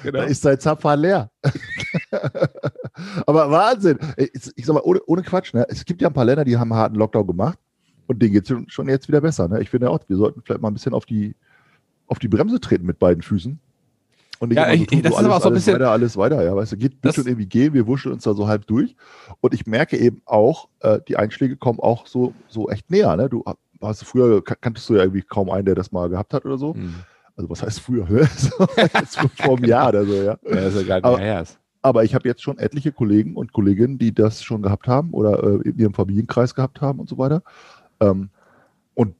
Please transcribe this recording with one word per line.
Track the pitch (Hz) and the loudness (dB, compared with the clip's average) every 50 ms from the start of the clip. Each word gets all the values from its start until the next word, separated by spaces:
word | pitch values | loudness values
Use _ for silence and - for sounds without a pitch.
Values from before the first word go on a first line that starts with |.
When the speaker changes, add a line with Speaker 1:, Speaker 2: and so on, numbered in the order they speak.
Speaker 1:
Genau. | - 147 135 135 | -8 -6 -4 -2
Speaker 2:
Da | 123 | -2
ist | 147 143 - | -2 -2 0
sein | - 143 139 135 | 2 2 2 2
Zapfhahn | - 156 156 156 - 151 147 143 | 2 0 0 0 0 0 2 2
leer. | 160 185 196 156 107 - _ _ | 2 2 2 0 -2 -4 _ _
<laughs> | - - - - - - - - - - - 160 - - 214 - - - - - 175 - - - - 143 - - - - - - 180 202 196 165 - | -4 -4 -4 -4 -8 -12 -10 -10 -8 -6 -6 -8 -6 -6 -6 -6 -6 -6 -4 -2 -4 -4 -4 -6 -10 -10 -8 -10 -16 -16 -14 -16 -14 -12 -10 -4 0
Aber | - 147 160 151 143 | 2 4 4 4 4
Wahnsinn. | 151 170 208 233 254 202 196 170 139 - 151 147 - | 4 4 4 2 2 2 2 2 2 0 -2 -6 -4
Ey, | - 135 - | -4 -4 -4
ich, | - 127 - 131 - | -6 -10 -16 -16 -16
ich | - 117 | -6 -2
sag | 156 156 | 0 0
mal, | - | 2
ohne, | - 175 180 - - | 2 2 0 0 0
ohne | - 170 185 | -2 -2 -2
Quatsch, | 170 - 185 185 - - - | -2 -2 -4 -4 -4 -2 -2
ne? | - 120 - | -2 -2 -2
Es | - - - | -4 -8 -8
gibt | - 175 - | -8 -4 -2
ja | - 165 | -2 0
ein | 143 | 2
paar | 139 117 | 2 2
Länder, | 117 139 156 143 | 2 2 2 2
die | 123 120 | 2 2
haben | 120 120 113 | 0 0 0
einen | 113 110 | 2 2
harten | 110 107 110 | 0 2 0
Lockdown | 104 110 107 - 110 98 | 0 0 0 0 0 0
gemacht | 90 85 90 107 156 180 _ _ _ _ _ _ _ _ _ _ | -2 -2 -2 -2 -4 -4 _ _ _ _ _ _ _ _ _ _
und | - 127 98 | -4 0 2
denen | 120 104 | 2 4
geht's | 98 104 - - | 4 2 2 0
schon, | 131 117 - - | -4 -6 -8 -10
schon | - - - 131 | -10 -8 -4 -2
jetzt | 135 135 - - | -2 -2 -2 0
wieder | 147 147 | 0 0
besser, | 147 160 147 - 87 82 | 0 0 0 -2 -2 -2
ne? | 107 - | -2 -4
Ich | 101 - | -4 -2
finde | - 120 123 135 | -2 0 0 0
auch, | 160 156 - | -2 -2 -4
wir | - 95 | -2 0
sollten | 95 107 107 - 120 | 0 0 0 -2 -4
vielleicht | - - 110 - | -8 -8 -6 -4
mal | 110 107 | -4 -6
ein | 104 | -6
bisschen | 113 - 131 117 | -6 -6 -4 -4
auf | 120 - | -4 -4
die, | - 113 107 104 107 - _ _ _ _ _ _ _ _ _ _ _ _ _ _ | -4 -4 -4 -4 -4 -8 _ _ _ _ _ _ _ _ _ _ _ _ _ _
auf | - 104 - | -10 -8 -6
die | - 101 | -4 0
Bremse | 104 101 170 214 247 - | 2 2 2 2 -2 -2
treten | - - 107 90 87 | 0 0 -2 0 0
mit | 90 82 - | -2 -2 2
beiden | - 87 87 85 | 4 4 4 2
Füßen. | - - 107 90 87 127 151 - _ _ _ _ _ _ _ _ _ _ _ _ _ _ - - | 0 -2 -4 -4 -4 -6 -10 -12 _ _ _ _ _ _ _ _ _ _ _ _ _ _ -10 -6
Und | 117 117 | -2 0
nicht | 117 147 | 2 2
Speaker 1:
Ja, | 160 160 | 4 4
Speaker 2:
immer | 160 165 | 4 2
so | 104 | 2
Speaker 1:
ich, | |
Speaker 2:
tun, | - - 160 | 2 2 2
Speaker 1:
ich, | 160 | 2
das | 160 | 2
Speaker 2:
so | - 202 | 4 4
Speaker 1:
ist | 214 | 4
aber | 240 196 | 4 4
Speaker 2:
alles, | |
Speaker 1:
auch | 170 | 4
so | - - | 4 4
ein | |
Speaker 2:
alles | 120 185 - | 2 4 4
Speaker 1:
bisschen | 208 185 | 2 2
Speaker 2:
weiter, | 123 131 120 | 4 4 2
alles | 107 117 120 117 - | 2 2 2 0 0
weiter, | 98 101 131 151 127 85 | 0 0 2 2 2 0
ja, | 87 98 | 0 0
weißt | 98 110 92 | -2 -2 -4
du, | 95 101 | -4 -2
geht, | 120 135 | -2 -4
wird | - _ - | -2 _ -2
Speaker 1:
das | 143 - | 0 0
Speaker 2:
schon | 151 123 | 0 -2
irgendwie | 127 123 110 101 | -2 -2 -4 -4
gehen, | 92 - 113 139 156 147 | 0 2 2 2 4 4
wir | 127 107 | 2 2
wurschteln | 113 139 135 - 135 120 | 2 0 -2 -4 -6 -8
uns | 117 - | -4 -2
da | 113 | -2
so | 101 104 104 107 | 0 0 0 0
halb | 107 104 - | 0 -2 -2
durch. | - 107 135 220 254 - _ _ - - - - - 90 - | 0 0 0 0 -2 -4 _ _ -20 -20 -20 -20 -20 -4 -2
Und | - 127 | 0 0
ich | - - - | 0 -2 -4
merke | 110 110 123 170 - - 120 | -2 0 0 0 0 0 2
eben | 120 120 - - _ | 2 2 0 -2 _
auch, | - 117 107 107 131 160 - - _ _ _ | 0 4 4 4 4 2 0 -6 _ _ _
äh, | - 110 107 - - | 0 0 0 0 -2
die | - - - | -4 -4 -2
Einschläge | 107 110 - - 139 127 135 | -2 -2 -2 -2 -4 -4 -2
kommen | - - 123 113 - | -2 -2 -2 -2 0
auch | - 110 120 - - | 0 0 -2 -2 -6
so, | - - 127 123 - - - _ _ | -6 -4 -4 -2 -4 -4 -10 _ _
so | 110 110 104 - | -8 -6 -6 -6
echt | 101 107 - - | -6 -8 -6 -2
näher, | 175 208 208 101 80 | 0 2 2 2 2
ne? | 90 90 - | 0 -2 -2
Du | 123 - - | -4 -6 -6
ha-, | 107 - - _ _ _ - | -8 -12 -14 _ _ _ -10
hast | - 107 107 - - | -8 -8 -8 -8 -8
früher, | - - 127 123 120 107 98 | -2 2 4 4 6 4 4
ka-, | - - 113 | 2 -2 -6
kanntest | - - 120 113 - - - | -6 -6 -8 -8 -6 -2 2
du | 117 | 2
ja | 95 | 4
irgendwie | 92 95 95 95 | 4 2 0 -2
kaum | - - - 104 95 92 | -6 -4 -4 -4 -2 -2
einen, | 90 98 98 | -2 -2 0
der | 95 90 | 0 0
das | 92 92 - | 0 -2 -6
mal | - 90 87 87 | -6 -4 -4 -4
gehabt | 90 92 104 - | -4 -6 -6 -6
hat | 151 131 - | -6 -6 -6
oder | 135 135 | -6 -8
so. | 131 143 156 | -6 -6 -8
Speaker 1:
Mhm. | 170 107 92 87 85 90 90 _ _ _ _ _ _ | -8 -8 -10 -12 -12 -14 -18 _ _ _ _ _ _
Speaker 2:
Also | - 90 82 | -12 -12 -10
was | - - | -10 -8
heißt | - 117 - - | -8 -8 -8 -8
früher, | - - 127 113 92 85 | -6 -6 -4 -4 -2 2
ne? | 104 127 160 127 | 2 4 4 2
<laughs> | - | 2
So, | - 135 - 508 - 190 - - 233 202 - - - | 0 -2 -2 0 2 0 2 2 2 2 2 2 0
jetzt | 139 - - - | -2 -4 -4 -4
vor, | 151 135 - | -4 -4 -2
vor | - - 139 131 123 | -2 0 0 0 2
einem | 123 | 2
Jahr | 113 117 127 135 123 | 2 4 4 4 2
oder | 104 104 101 | 2 2 0
so, | 101 101 98 | 0 0 0
ja. | 98 104 110 - | -2 -2 -4 -6
Speaker 1:
Ja, | - - 113 92 95 | -6 -4 -2 -2 0
ist | 95 101 | 0 -2
ja | 101 92 | -2 -2
gar | 95 95 | -2 -2
nicht | 92 101 | 0 2
Speaker 2:
Aber, | 123 123 101 | 0 0 0
Speaker 1:
mehr | 98 | -2
her | 110 104 85 | -4 -4 -6
ist. | - - - _ _ _ _ _ | -8 -10 -14 _ _ _ _ _
Speaker 2:
aber | - 135 120 113 110 | 0 2 4 4 2
ich | - - | 2 2
hab | - - | 0 -2
jetzt | 127 120 - | -4 -4 -6
schon | - - - | -6 -10 -8
etliche | - - - - 143 135 151 | -6 -6 -6 -4 -4 -6 -6
Kollegen | - - 120 101 104 107 107 80 - | -4 -2 0 2 2 2 2 0 -4
und | - 127 - | -10 -10 -6
Kolleginnen, | - 113 98 101 98 98 120 131 139 123 | -2 0 2 2 2 2 2 0 0 0
die | 120 110 - | -2 0 2
das | - 107 110 110 - | 2 2 2 0 -4
schon | - - 117 107 | -8 -8 -6 -4
gehabt | 101 98 104 - - 127 | -2 -2 -2 -2 0 0
haben | 123 139 165 165 | 0 0 0 -2
oder, | - - 107 107 101 - - | -2 0 0 2 2 2 2
äh, | 101 101 - - - | 2 0 0 -2 -2
in | - - | -2 0
ihrem | 110 101 | 0 0
Familienkreis | - - 92 98 98 104 117 - - 120 123 123 - | 0 -2 -2 -2 -2 -2 -4 -2 0 0 0 0 0
gehabt | 139 131 127 - - | -4 -4 -4 -4 -4
haben | 147 139 135 - | -4 -4 -4 -6
und | - - | -8 -8
so | - 127 | -6 -2
weiter. | 131 135 151 180 - - - - - - - _ _ _ _ - | -2 0 -2 -2 -4 -8 -20 -20 -20 -20 -20 _ _ _ _ 2
Ähm, | 110 101 95 95 98 98 _ _ _ _ _ _ _ _ _ _ _ _ - | 2 2 2 0 -2 -8 _ _ _ _ _ _ _ _ _ _ _ _ -2
und | 120 117 98 - | -2 -2 -2 -2